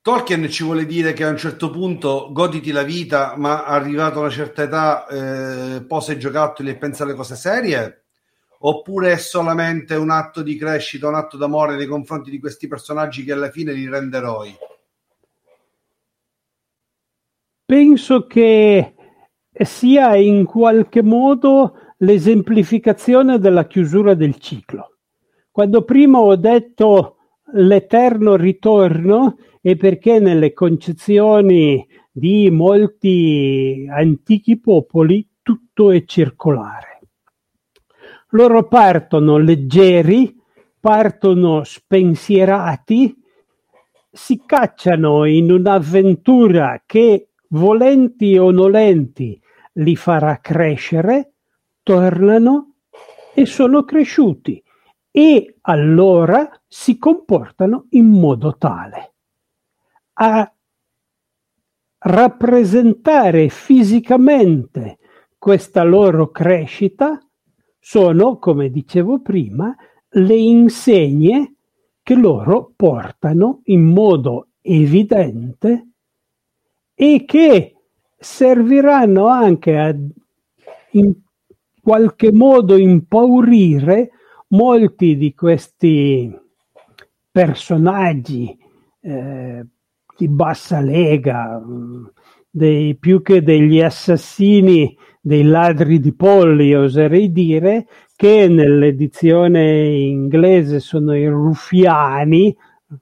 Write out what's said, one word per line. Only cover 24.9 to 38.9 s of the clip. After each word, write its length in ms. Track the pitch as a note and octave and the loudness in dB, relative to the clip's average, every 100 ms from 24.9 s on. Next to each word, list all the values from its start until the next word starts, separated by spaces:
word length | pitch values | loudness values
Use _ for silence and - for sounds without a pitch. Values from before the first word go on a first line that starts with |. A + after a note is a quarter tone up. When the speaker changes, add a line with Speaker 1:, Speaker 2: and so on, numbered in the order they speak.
| _ _ _ _ _ _ | _ _ _ _ _ _
Speaker 2:
Quando 340 | - G3+ A3 | -4 0 0
prima 340 | A3+ C4+ C#4+ C4 | 2 2 4 4
ho 160 | G#3+ F#3+ | 4 2
detto 800 | G3 A#3+ A#3 _ G#3+ G3 - _ _ _ _ | 2 0 -2 _ 2 2 0 _ _ _ _
l'eterno 840 | A3+ F#3 G3 F#3+ A3+ B3 A3 G#3+ F#3+ | 0 2 2 0 0 0 0 0 2
ritorno, 1000 | F3+ F#3+ G#3+ G#3+ F#3 D#3+ F3 G#3+ - - _ _ | 0 -2 0 2 2 0 0 0 0 -4 _ _
è 160 | F3+ F3+ | -4 0
perché 440 | F#3+ F#3 A3+ A3+ | 0 0 0 2
nelle 340 | G3 E3 D3+ | 2 2 -2
concezioni 1300 | - F3 E3 - D#3+ - G#3 G#3+ G#3+ G3 F3+ D3+ C3+ - _ _ | -2 -2 -2 -6 -12 -2 0 2 2 4 2 2 -2 -6 _ _
di 400 | - D#3 G#3 G3+ | -6 -2 2 2
molti 1400 | D#3+ E3+ G3+ G#3 _ G3 F3+ E3 D3 C#3 C3+ C3+ C3+ C#3 | 2 2 2 0 _ -2 0 0 -2 -2 -2 -4 -6 -8
antichi 680 | C#3+ D#3+ C#3+ - G#3+ - A3+ | -2 -2 -2 -2 -2 0 -4
popoli 680 | - F3 D3 E3 D#3+ G3 G#3 _ | 0 -2 0 -2 0 0 -4 _
tutto 480 | - A3+ _ - G#3 | -6 -6 _ 0 2
è 140 | F3+ | 2
circolare. 960 | E3 - D3 - D#3+ C3+ F#2+ - - - _ _ _ _ _ _ _ _ _ _ - - _ | -2 -4 -4 -4 -4 -4 -6 -18 -20 -20 _ _ _ _ _ _ _ _ _ _ -20 -20 _
Loro 320 | A3 A#3+ A3+ - | 2 4 2 2
partono 720 | A#3+ G3+ | 2 4